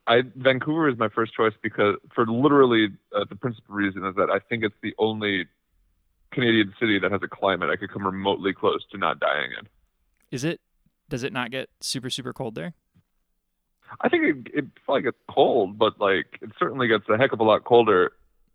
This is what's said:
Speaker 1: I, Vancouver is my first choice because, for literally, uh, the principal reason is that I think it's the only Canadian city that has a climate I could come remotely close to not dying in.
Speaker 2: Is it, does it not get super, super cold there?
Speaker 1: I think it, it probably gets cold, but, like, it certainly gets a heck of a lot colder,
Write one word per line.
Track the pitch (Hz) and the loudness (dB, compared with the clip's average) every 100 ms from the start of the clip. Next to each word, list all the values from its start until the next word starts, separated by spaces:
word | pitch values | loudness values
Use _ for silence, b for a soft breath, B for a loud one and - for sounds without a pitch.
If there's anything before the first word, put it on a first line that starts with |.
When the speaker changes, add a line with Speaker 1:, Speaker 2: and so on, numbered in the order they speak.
| - | 2
Speaker 1:
I, | 117 127 131 | 2 2 0
Vancouver | 131 127 151 160 151 | 0 2 0 0 0
is | 117 | 0
my | 107 | -2
first | - 110 | -2 -2
choice | - 110 - | 0 -2 -2
because, | 113 - 104 95 - | -6 0 2 0 -4
for | - 110 | -2 0
literally, | 117 143 143 127 113 104 98 _ 104 | 2 4 6 6 4 2 -4 _ -4
uh, | 104 | -4
the | 104 | -6
principal | 127 110 - | -8 -8 -8
reason | 101 101 95 95 | -2 -2 -2 -4
is | 95 | 0
that | 78 | 0
I | 98 | 0
think | - 117 | -4 -4
it's | 110 - | -4 -6
the | 107 - | -8 -2
only | 110 107 104 98 - _ _ _ _ _ _ _ _ | -2 0 -4 -4 -6 _ _ _ _ _ _ _ _
Canadian | - 120 113 98 - | -2 2 4 2 -2
city | 113 98 | 0 2
that | 92 | 0
has | 98 | -2
a | 90 | -6
climate | - 98 90 78 | -2 0 0 -2
I | 92 | -4
could | 101 | -6
come | 104 98 | -6 -6
remotely | 95 101 - 95 | -2 -2 -2 -2
close | - 101 69 - | -2 -2 -2 -6
to | 101 | -6
not | 85 62 | -4 -2
dying | 78 71 64 55 | -2 -2 -6 -10
in. | 107 _ _ _ _ _ _ | -18 _ _ _ _ _ _
Speaker 2:
Is | 131 | -6
it, | 156 - _ _ _ _ - | -6 -6 _ _ _ _ -12
does | 123 | -8
it | 127 | -6
not | 127 123 | -6 -6
get | 131 - _ | -8 -12 _
super, | - 135 127 | -8 -8 -6
super | 143 123 | -8 -8
cold | - 123 | -8 -10
there? | 113 170 - _ _ _ _ _ _ _ _ _ _ B - | -8 -12 -14 _ _ _ _ _ _ _ _ _ _ B -6
Speaker 1:
I | 254 | -2
think | 339 294 | 0 0
it, | 135 107 | -2 -6
it | 147 135 - | -8 -8 -10
probably | - 123 | -4 -2
gets | 117 - - | -2 -8 -4
cold, | - - 127 95 104 | 0 2 2 -2 0
but, | 110 - | -2 2
like, | 98 92 - - | 0 0 -2 -12
it | 113 - | -16 -6
certainly | 175 131 120 | -4 -2 0
gets | 107 - | 0 0
a | 110 | 2
heck | 135 | 2
of | 113 | 2
a | 110 | 2
lot | 117 | 2
colder, | - 120 107 90 - - _ _ _ | 6 6 6 4 2 -2 _ _ _